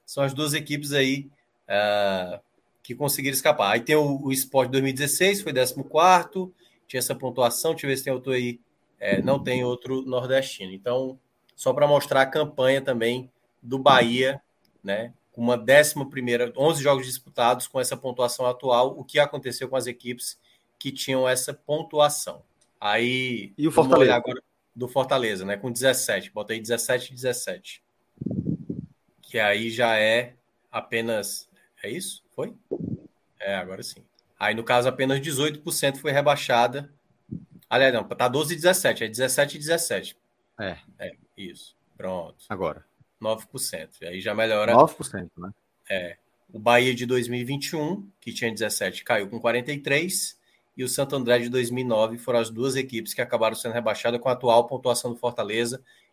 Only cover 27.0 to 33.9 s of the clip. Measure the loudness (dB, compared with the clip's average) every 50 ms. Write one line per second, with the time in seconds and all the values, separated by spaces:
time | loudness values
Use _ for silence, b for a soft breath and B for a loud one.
27 | -2 -6 -12 -6 -4 -4 -4 -4 -6 -8 -10 -10 -12 -18 -20 -20 _ _ _ _
28 | _ _ _ _ -8 -6 -6 -4 -4 -4 -6 -6 -8 -10 -12 -12 -12 -16 _ _
29 | _ _ _ _ _ -8 -4 0 2 2 2 0 -2 -6 -2 0 0 2 2 2
30 | 2 4 2 2 0 -4 -10 _ _ _ _ _ _ _ -10 -10 -8 -4 -4 -4
31 | -2 -2 -2 -2 -4 -6 -10 -12 -14 _ _ _ _ _ _ _ -12 -10 -10 -8
32 | -10 -12 -14 -16 _ _ _ -10 -10 -10 -10 -18 _ _ -10 -8 -8 -8 -8 -10
33 | -12 -20 _ _ _ _ _ _ -8 -6 -6 -6 -6 -8 -12 -14 -14 -14